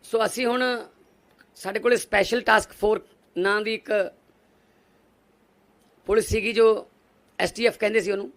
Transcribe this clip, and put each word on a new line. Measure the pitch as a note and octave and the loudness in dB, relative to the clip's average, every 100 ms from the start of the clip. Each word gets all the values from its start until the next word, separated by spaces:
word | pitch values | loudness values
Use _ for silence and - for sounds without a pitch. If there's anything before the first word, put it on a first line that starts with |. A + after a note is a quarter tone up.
ਸੋ | - A3+ | -4 -2
ਅਸੀਂ | G#3+ - B3 | -2 0 -2
ਹੁਣ, | B3 B3+ A#3+ - _ _ _ _ _ _ | 0 -2 -4 -8 _ _ _ _ _ _
ਸਾਡੇ | - F#3 G3+ | -14 -8 -2
ਕੋਲੇ | A#3+ A#3+ | 2 0
ਸਪੈਸ਼ਲ | - G#3 F#3+ A#3 | 2 0 2 0
ਟਾਸਕ | - G#3+ - | 2 2 0
ਫੋਰਸ | - G#3 A3 - _ _ - | -4 -2 -2 -4 _ _ -4
ਨਾਂ | F#3 G#3 | 0 0
ਦੀ | G#3+ | -2
ਇੱਕ | A3 - G#3+ F#3 _ _ _ _ _ _ _ _ _ _ _ _ _ _ _ _ _ _ _ - | -6 -2 -2 -2 _ _ _ _ _ _ _ _ _ _ _ _ _ _ _ _ _ _ _ 0
ਪੁਲਿਸ | G#3+ - | 0 2
ਸੀਗੀ, | A3 G#3 | -2 -2
ਜੋ | A3 A3 G#3+ - _ _ _ _ _ | 4 4 4 -4 _ _ _ _ _
ਐਸ | F#3 | -6
ਟੀ | - A#3 | 0 -2
ਐਫ | - | 0
ਕਹਿੰਦੇ | G#3 A3 | -2 0
ਸੀ | F#3 | -2
ਉਹਨੂੰ। | G3 A#3+ | -6 -6